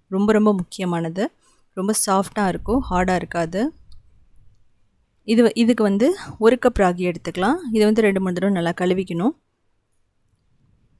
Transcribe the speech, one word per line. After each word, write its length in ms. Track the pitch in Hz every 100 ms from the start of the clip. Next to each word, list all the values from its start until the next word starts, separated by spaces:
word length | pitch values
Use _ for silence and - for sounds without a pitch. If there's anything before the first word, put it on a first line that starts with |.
| _
ரொம்ப, 180 | 190 208
ரொம்ப 220 | 214 214
முக்கியமானது. 720 | 196 175 - 185 170 165 170 262 - _ _ _ -
ரொம்ப 140 | 196 214
சாஃப்டா 480 | - 196 196 - 196
இருக்கும், 340 | 170 - 254
ஹார்டா 320 | 269 180 185 180
இருக்காது. 460 | - 175 165 185 277 - - - - _ _ - - _ _ _ _ _ _ _ -
இது 140 | 226
வ-, 100 | 233 -
இதுக்கு 280 | 233 226
வந்து 240 | 208 196 262 381 - -
ஒரு 160 | 220 240
கப் 240 | 254 233
ராகி 240 | 185 175 180
எடுத்துக்கலாம். 520 | 170 - 175 196 339 285
இதை 120 | 220 208
வந்து 180 | 220
ரெண்டு, 180 | 214 196
மூணு 140 | 190 175
தடவை 180 | 196
நல்லா 200 | 190 170
கழுவிக்கணும். 600 | 170 180 185 185 170 208 - _ _ _ _ _ _ _ _ _ _ _ _ _ _ _ _